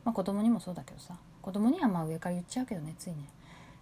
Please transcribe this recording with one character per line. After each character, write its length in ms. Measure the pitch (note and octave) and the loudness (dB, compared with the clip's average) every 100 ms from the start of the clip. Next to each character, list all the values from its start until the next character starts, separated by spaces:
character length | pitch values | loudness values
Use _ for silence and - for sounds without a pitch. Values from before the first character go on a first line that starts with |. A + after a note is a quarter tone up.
ま 80 | - | -2
あ 20 | |
子 100 | A3+ | 0
供 180 | F#3+ G3+ | 2 2
に 80 | A3 | 4
も 100 | A3 | 4
そ 120 | F3+ | 0
う 20 | |
だ 100 | E3+ | -8
け 100 | C#3+ | -10
ど 60 | - | -14
さ、 180 | - F3 - - | -14 -16 -18 -14
子 100 | - | -6
供 180 | F#3+ A3 | 2 4
に 100 | F4 | 6
は 80 | C4+ | 4
ま 120 | F3+ | 2
あ 40 | D#3+ | 0
上 120 | E3 | -2
か 120 | F3+ | -2
ら 40 | |
言 80 | F3+ | -2
っ 40 | F3 | -4
ち 120 | - | -4
ゃ 40 | |
う 40 | B3+ | -4
け 80 | |
ど 60 | F#3+ | -4
ね、 140 | D3 D#3+ | -8 -10
つ 100 | - | -10
い 20 | |
ね。 180 | D#3 C#3+ - - - - - | -8 -10 -16 -20 -20 -20 -20